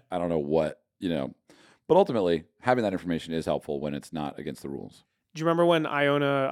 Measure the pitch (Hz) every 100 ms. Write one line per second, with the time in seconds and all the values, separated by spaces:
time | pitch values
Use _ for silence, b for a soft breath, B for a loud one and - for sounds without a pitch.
0 | - 87 87 82 71 80 78 - _ _
1 | 92 78 65 - _ b b b - 175
2 | 190 117 90 82 - _ 127 127 104 90
3 | 87 80 82 82 80 73 - 73 73 71
4 | - 78 73 - 76 69 71 69 - -
5 | _ _ _ 156 165 170 175 165 151 143
6 | 143 143 143 139 135